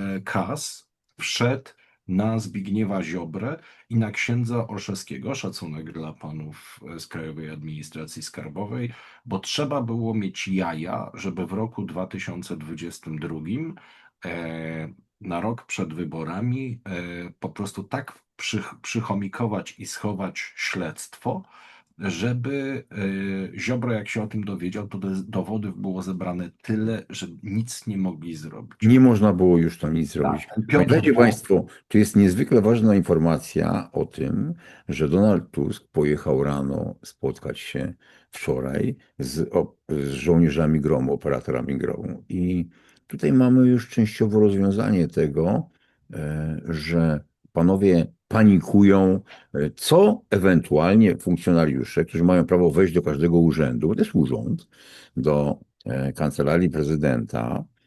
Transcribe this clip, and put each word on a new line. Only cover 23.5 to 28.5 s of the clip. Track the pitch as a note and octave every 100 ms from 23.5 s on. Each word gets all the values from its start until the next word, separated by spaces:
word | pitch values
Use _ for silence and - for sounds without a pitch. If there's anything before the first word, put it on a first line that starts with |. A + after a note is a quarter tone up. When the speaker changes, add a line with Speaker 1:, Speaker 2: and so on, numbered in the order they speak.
Speaker 1:
e, | -
Ziobro, | - B2 A#2+
jak | A2 G2+
się | A#2
o | G#2+
tym | A2
dowiedział, | G2+ G2 F2 G2+ G2+
to | F#2+
de-, | F#2+ F#2+ F#2+
dowodów | G#2 F2+ A2 G#2 F#2
było | G2 F#2
zebrane | F#2 F#2 F2+ F2 E2+ -
tyle, | - A2 A2 A2 -
że | - - -
nic | A2 G2+ A#2 - -
nie | G2
mogli | F#2 D#2 E2+ D#2+
zrobić. | D#2+